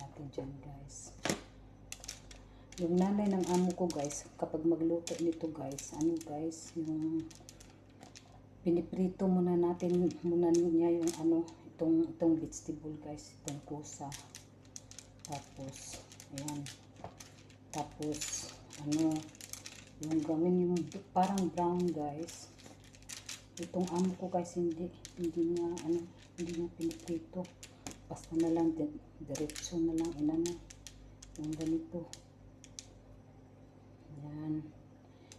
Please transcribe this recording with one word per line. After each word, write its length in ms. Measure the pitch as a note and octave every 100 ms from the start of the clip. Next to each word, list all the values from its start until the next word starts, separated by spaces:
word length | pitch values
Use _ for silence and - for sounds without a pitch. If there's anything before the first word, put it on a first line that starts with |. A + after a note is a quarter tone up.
natin 240 | C3+ - C#3+
dyan 200 | - C3+ C#3 -
guys. 480 | C#3 - - - - - - - - - - - - - - - - - - - -
Yung 160 | E3+ F3+
nanay 320 | F#3+ G#3 G#3
ng 160 | F#3 E3
amo 160 | F3+ F3+ E3+
ko 80 | F3+
guys, 400 | D#3 C#3+ - -
kapag 320 | - E3+ D#3+ D#3+
magluto 480 | D#3+ E3 E3+ E3+ -
nito 240 | E3+ D#3+ E3
guys, 400 | D3 C3+ C#3 -
ano 240 | C#3+ D#3+ E3 -
guys, 480 | D3 D#3+ D#3+ -
yung 480 | E3+ D#3 D#3 D#3 D#3+ D#4+ - - - - - - - - - - - - - F#3
piniprito 640 | E3+ - - F#3 - G3
muna 240 | F3+ F3+
natin, 560 | F3 F3 E3+ F3+ F3+ F3 - E3+
muna 240 | E3+ E3+
niya 520 | E3+ F3 E3 - E3+
yung 100 | - -
ano, 160 | E3 E3 E3+ - - -
itong, 340 | E3 E3 E3 -
itong 160 | E3+ D#3
vegetable 560 | D3+ - - D3+ D3+ D3+ D3
guys, 320 | D3 - -
itong 200 | - C#3+ -
kusa. 400 | D3 D3+ - C#3+ - - - - - - - - - - - -
Tapos, 720 | C#3+ - - C3+ C3 - - - - -
ayan. 320 | C#3+ D3+ D3 C#3+ - - - - - - - - - -
Tapos, 800 | D#3 D3 - D3+ D3+ - - - - - - D3
ano, 220 | D3+ D#3+ D#3 D#3 - - - - - - -
yung 240 | D3+ D#3+
gawin 400 | D3+ D#3 F3 F3+ F3
yung 140 | F3 C#3+ G3 -
parang 400 | F#3 F#3+ G3 F3
brown 320 | F3 F3 F3+ F3+
guys. 560 | D#3 D3 C#3+ E3 - - - - - - - - - - - - -
Itong 260 | E3+ F#3 F3+
amo 240 | F3 F#3 F3+
ko 160 | F#3
guys, 240 | F3+ F3 F3+
hindi, 320 | F3 D#3+ F3 - - -
hindi 320 | E4+ D#4+ E3
niya, 160 | F3 E4+ E4+
ano, 160 | - E4+ E3+ - - -
hindi 120 | E3+ E3+
niya 160 | E3+ -
piniprito. 640 | E3 - - E3 - F#3 F3+ - - - - - -
Basta 240 | C#3+ - D#3+
na 80 | E3 E3
lang, 160 | E3
di-, 320 | D#3+ D3+ - - -
diretso 560 | D3 C#3 D3+ - - F3
na 160 | E3 D#3+
lang, 80 | E3 C#3+
inano, 400 | D3+ D#3+ E3+ F4 - - - - - - - -
yung 80 | D3+ D#3
ganito. 480 | D#3+ E3 - F3 D#3+ - - - - - - - - - - - - - - - - - - - - C#3+
Ayan. 400 | D3 D3+ D#3 D#3 D#3 - - - - - -